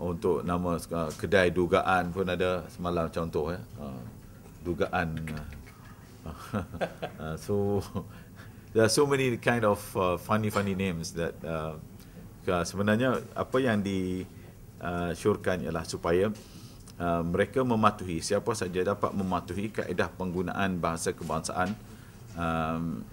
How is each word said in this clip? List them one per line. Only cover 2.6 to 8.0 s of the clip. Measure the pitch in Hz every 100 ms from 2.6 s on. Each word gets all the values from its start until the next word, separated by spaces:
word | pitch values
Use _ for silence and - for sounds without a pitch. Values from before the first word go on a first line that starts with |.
| 82
semalam | - 87 87 82
contoh, | - 82 85 76
ya. | 87 - -
Uh, | 71 65 58 - - - - - 87
dugaan. | 85 95 90 85 80
<laughs> | 80 78 73 73 - - - - - - 80 78 - 104 113 - 165 - 160 -
Uh, | 78 80
so, | - 101 101 101 - 98